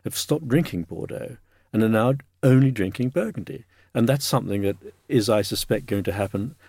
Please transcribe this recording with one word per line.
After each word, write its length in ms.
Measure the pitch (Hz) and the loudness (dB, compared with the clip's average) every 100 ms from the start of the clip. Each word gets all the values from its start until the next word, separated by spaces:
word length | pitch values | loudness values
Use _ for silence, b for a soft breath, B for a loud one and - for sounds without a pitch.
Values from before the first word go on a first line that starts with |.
have 120 | 110 - | -10 -6
stopped 300 | - - 147 | -4 -4 0
drinking 380 | 139 170 87 | 0 0 -4
Bordeaux 520 | 82 - - - - - _ _ _ | -8 -10 -10 -10 -12 -14 _ _ _
and 100 | 110 | 0
are 60 | 110 | 2
now 260 | 110 120 139 - _ | 4 2 0 -6 _
only 280 | 131 131 135 | 4 6 6
drinking 380 | 113 95 98 127 | 2 -2 -2 -4
Burgundy. 560 | - 220 165 - - - b b | -2 -4 -6 -10 -12 -16 b b
And 160 | - 117 | 0 2
that's 160 | 139 | 2
something 380 | - 131 98 101 | 0 -2 0 -2
that 140 | 98 101 - - - | -2 -4 -10 -18 0
is, 200 | 123 104 | 2 4
I 140 | 107 | 2
suspect, 440 | 98 104 - 110 - | 0 -4 -2 -4 -2
going 180 | 101 | -4
to 80 | 98 | -2
happen 420 | 98 98 98 117 - | -2 -4 -4 -6 -10